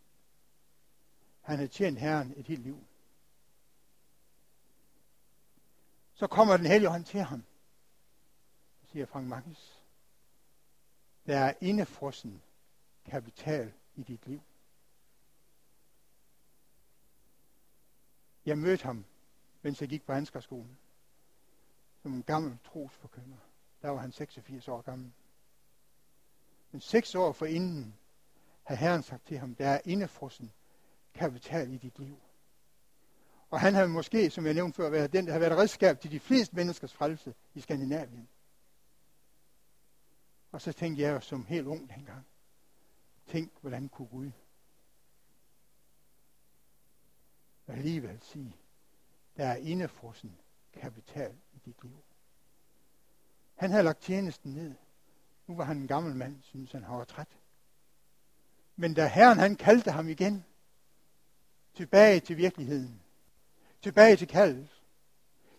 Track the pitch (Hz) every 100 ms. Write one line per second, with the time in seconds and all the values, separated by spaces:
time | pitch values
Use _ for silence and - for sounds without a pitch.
0 | - - - - - - - - - -
1 | - - - - - 147 139 - 196 131
2 | 147 156 127 143 135 156 120 143 - -
3 | - - - - - - - - - -
4 | - - - - - - - - - -
5 | - - - - - - - - - -
6 | - - 202 - 220 185 160 208 196 170
7 | 170 202 151 127 - - - - - -
8 | - - - - - - - - - 156
9 | 131 139 127 117 170 160 - - - -
10 | - - - - - - - - - -
11 | - - - 139 135 139 180 208 175 -
12 | 139 131 120 95 - - - - - -
13 | - 139 117 - 156 151 110 - - -
14 | 131 120 - 143 - - - - - -
15 | - - - - - - - - - -
16 | - - - - - - - - - -
17 | - - - - - - - - - -
18 | - - - - 151 151 165 185 131 120
19 | 98 - - - - - 147 139 143 147
20 | - 135 151 131 - 127 117 131 - -
21 | - - - - - - - - - -
22 | 147 131 120 156 156 120 - 160 139 -
23 | - - 123 135 - - - - 147 139
24 | 127 - 151 - - 135 127 120 117 127
25 | 127 - - _ _ _ _ _ _ -
26 | - _ _ _ _ _ - 143 - 220
27 | 226 185 175 139 156 165 185 160 110 107
28 | - - - - - - - 131 160 175
29 | - 123 - 147 127 120 135 131 - 190
30 | 185 - 135 - 117 - - - - -
31 | - - 160 123 - 165 127 131 127 -
32 | 139 143 - - _ - - - - _
33 | - - _ - - - 180 196 185 165
34 | 156 226 185 - 156 156 180 151 160 156
35 | 143 185 175 160 165 165 208 - 190 143
36 | 156 147 - 254 214 170 175 170 - -
37 | 147 160 - 113 - - 127 147 131 151
38 | 135 120 117 - - - - - - -
39 | - - - - - - - - - -
40 | - - - - - 156 - 147 170 147
41 | 143 143 - 139 110 165 135 160 131 131
42 | 143 131 - - - - - - - -
43 | - - - 165 165 - 139 123 135 -
44 | 120 127 139 120 - - - - - -
45 | - - - - - - - - - -
46 | - - - - - - - - - -
47 | - - - - - - - 120 147 165
48 | 120 107 - 156 127 90 - - - -
49 | - - - - 135 117 151 180 170 -
50 | 117 113 110 85 - - - - 127 113
51 | - 147 123 120 - 135 - - 123 143
52 | - - - - - - - - - -
53 | - - - - _ - 190 208 170 156
54 | - 190 190 - 147 139 160 131 - -
55 | - - - - - 170 143 147 135 139
56 | 165 127 127 143 - 135 131 135 101 123
57 | 120 - 156 - - - - - - -
58 | - - _ _ - - - - 170 160
59 | 151 131 240 208 190 208 - 240 220 151
60 | 160 156 185 208 - - - - _ -
61 | - - - - - - - - 170 196
62 | 214 185 - 160 180 175 131 143 127 113
63 | - _ - - _ _ - - 202 202
64 | 220 196 175 175 196 127 147 - - -
65 | - - - - -